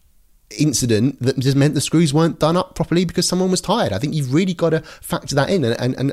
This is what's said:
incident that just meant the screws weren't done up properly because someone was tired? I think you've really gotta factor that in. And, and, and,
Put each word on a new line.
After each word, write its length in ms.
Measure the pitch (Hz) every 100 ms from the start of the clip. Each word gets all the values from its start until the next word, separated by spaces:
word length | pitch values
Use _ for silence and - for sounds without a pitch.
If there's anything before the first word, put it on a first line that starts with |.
| _ _ _ _ - 107
incident 640 | 151 117 123 104 127 -
that 180 | 127 135
just 160 | 131 135
meant 180 | 143
the 60 | 147
screws 340 | - 156 165
weren't 240 | 147 165 -
done 200 | 156 180
up 180 | 185 -
properly 300 | 165 170 175
because 200 | 185 -
someone 240 | 180 185
was 120 | 180
tired? 320 | - 226 147
I 40 | 98
think 160 | 151
you've 200 | 156 131
really 200 | 143 190
gotta 280 | 170 165 160
factor 540 | - - - 165 - 143
that 140 | 135
in. 140 | 196
And, 160 | 117 -
and, 160 | 123 127
and, 140 | 135